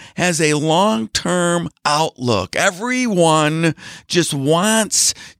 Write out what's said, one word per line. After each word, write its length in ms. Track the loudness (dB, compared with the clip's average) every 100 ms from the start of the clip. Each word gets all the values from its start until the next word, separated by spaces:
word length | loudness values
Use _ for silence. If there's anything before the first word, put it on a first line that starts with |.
| -8 -4
has 220 | -2 2
a 140 | 0
long-term 1160 | 2 2 2 2 0 -4 -6 -2 0 0 -2 -4 -6 -2
outlook. 680 | 0 -2 -2 0 0 0
Everyone 1200 | 0 -2 -2 -4 -2 0 2 4 4 2 0 0 -2 -8 -20 -4
just 260 | 0 0
wants 800 | -2 0 2 2 2 0 0 0 -2 -10 -6